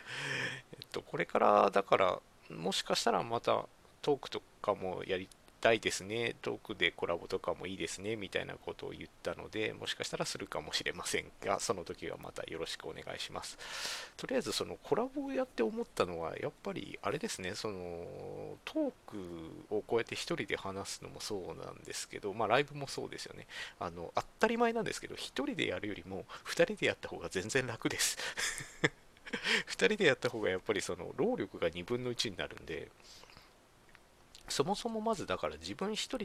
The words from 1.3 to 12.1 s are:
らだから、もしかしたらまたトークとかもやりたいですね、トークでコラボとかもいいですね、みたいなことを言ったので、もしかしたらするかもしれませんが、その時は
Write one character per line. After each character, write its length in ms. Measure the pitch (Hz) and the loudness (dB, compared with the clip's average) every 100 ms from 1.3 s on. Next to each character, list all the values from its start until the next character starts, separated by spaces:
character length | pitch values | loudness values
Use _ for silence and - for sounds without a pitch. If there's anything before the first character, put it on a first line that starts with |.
| - | 6
ら 320 | 110 104 101 | 8 10 10
だ 120 | 98 | 6
か 140 | - 117 | 6 6
ら、 240 | 92 - - - - | 6 4 -4 -20 -14
も 220 | 160 175 | -4 0
し 100 | - | 0
か 120 | - | 2
し 100 | - | 2
た 80 | - | 4
ら 100 | 190 | 4
ま 180 | 120 120 | 2 0
た 260 | - 107 107 - - - | 4 2 2 -12 -20 -4
ト 140 | - - | 2 2
ー 20 | |
ク 120 | - | 0
と 120 | 107 - - | -8 -8 -4
か 120 | - | 0
も 280 | 98 95 92 95 | 2 0 -4 0
や 120 | 92 | 0
り 100 | 98 - - - | -2 -14 -20 4
た 120 | 113 | 6
い 80 | 113 | 8
で 100 | - | 4
す 120 | - | 0
ね、 300 | 92 113 117 - | -2 -2 -2 -2
ト 120 | - | -4
ー 40 | 110 | -4
ク 160 | - | -6
で 160 | 95 85 | 2 2
コ 160 | - 90 | 2 0
ラ 100 | 85 | 0
ボ 120 | - | 0
と 100 | 95 | -2
か 160 | - | 0
も 120 | 82 92 | -2 -4
い 80 | |
い 20 | 92 | -4
で 100 | 82 | -4
す 140 | - | -4
ね、 160 | 101 110 | -4 -4
み 140 | 95 | -2
た 100 | - | -2
い 60 | - | -4
な 80 | |
こ 200 | - - | -8 -8
と 120 | - 90 | -8 -8
を 40 | |
言 160 | 90 - | -8 -12
っ 40 | - | -8
た 120 | 90 | -6
の 140 | 82 82 | -6 -6
で、 240 | 107 110 | -2 -2
も 120 | 104 107 | -2 -6
し 80 | |
か 100 | - | -4
し 60 | - | -4
た 60 | - | -2
ら 80 | |
す 120 | - - | -4 -4
る 80 | - | -4
か 140 | 85 | -4
も 120 | 78 | -2
し 100 | - | -2
れ 100 | - | -2
ま 140 | 87 - | -4 0
せ 140 | 95 | -2
ん 60 | - - | -2 -6
が、 160 | 101 98 | 0 0
そ 140 | - | 2
の 100 | 98 | -2
時 240 | 82 - | -2 -6
は 80 | - | -6